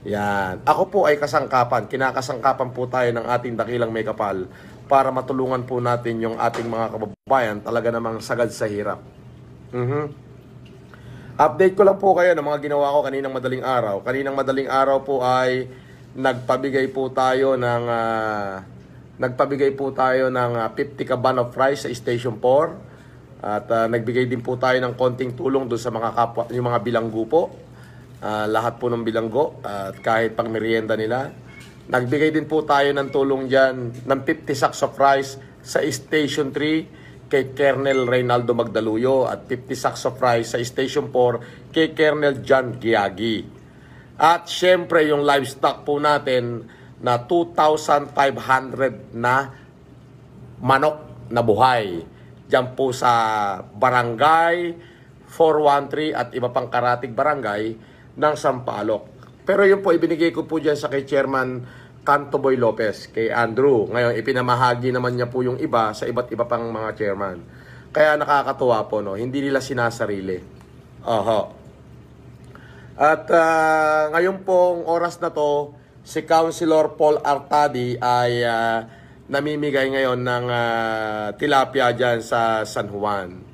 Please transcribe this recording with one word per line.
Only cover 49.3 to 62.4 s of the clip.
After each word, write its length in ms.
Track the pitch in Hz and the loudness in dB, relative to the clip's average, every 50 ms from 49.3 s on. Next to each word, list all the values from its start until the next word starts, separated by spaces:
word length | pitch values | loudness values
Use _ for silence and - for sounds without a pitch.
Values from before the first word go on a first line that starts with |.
| 127 135 139 135 - - - - - - - - - - - - - - - - - - - - - - | 2 2 0 -4 -12 -20 -20 -20 -20 -20 -20 -20 -20 -20 -20 -20 -20 -20 -20 -20 -20 -20 -20 -20 -16 -6
manok 640 | - - 131 135 147 151 151 - - - - - - - 113 | 0 2 2 4 4 2 0 -2 -14 -18 -20 -18 -14 -4 -2
na 80 | 120 | 0
buhay. 640 | 120 117 104 101 127 131 127 120 107 95 87 85 80 - - - - - - - - | 2 2 4 4 6 4 4 2 0 -2 -6 -8 -10 -12 -20 -20 -20 -20 -20 -20 -4
Diyan 320 | - - 127 123 120 - | 0 0 0 0 0 -4
po 160 | - 135 131 123 | -2 -2 -2 0
sa 640 | - 131 123 120 117 113 110 110 107 104 101 95 | 0 2 2 4 4 2 2 2 0 0 -2 -2
Barangay 1200 | 92 - - - - 131 127 123 123 120 120 117 110 143 151 160 165 165 170 170 175 175 170 170 - - - - - - - - - - | -6 -10 -14 -4 0 2 4 4 2 2 0 0 2 4 6 6 6 4 2 2 0 -2 -6 -8 -10 -16 -20 -20 -20 -20 -20 -20 -20 -20
four 400 | - - - 165 160 151 151 151 | -20 2 4 4 4 4 4 4
one 240 | 147 143 143 139 135 | 4 4 4 2 -2
three 240 | - 151 156 156 - | -4 -2 -2 -2 -2
at 240 | - 120 - - | -2 -4 -4 -4
iba 160 | 127 123 123 - | -4 -4 -2 -2
pang 160 | 135 127 123 | -2 -4 0
karatig 480 | - 123 123 123 123 123 143 127 113 | -2 0 2 2 0 0 -4 -6 -2
barangay 720 | 107 139 151 147 139 120 104 101 104 110 113 110 - - - - - - - | 0 0 0 0 0 -4 -4 -4 -4 -4 -6 -6 -10 -16 -20 -20 -20 -20 -20
ng 240 | - - 139 151 151 | -6 0 0 0 0
Sampaloc. 720 | 143 - 143 131 123 123 127 113 104 104 110 110 101 - - - - - - - - - | 2 0 -2 -2 0 -6 -8 -6 -4 -2 -2 -2 -4 -6 -12 -20 -20 -20 -20 -20 -8 -2
Pero 160 | - 196 196 202 | 0 4 6 6
yun 160 | 196 196 196 | 6 6 4
po, 160 | 196 196 165 | 4 2 2
ibinigay 400 | 165 165 160 170 151 170 165 - | 4 2 0 2 2 0 0 0
ko 80 | 160 - | -2 -6
po 160 | - 160 160 | -4 -4 0
dyan 160 | 143 156 147 | 0 0 0
sa 160 | 127 156 143 | 0 -2 -4
kay 160 | 143 139 135 | -4 -4 -4
Chairman 560 | - 143 139 135 135 135 131 127 127 127 123 120 - - - - - - - | 0 0 0 0 2 0 -2 -2 -2 -6 -8 -10 -14 -18 -20 -20 -20 -20 -6
Canto 400 | - 160 143 143 143 127 - 139 | 0 2 2 2 0 -2 -4 0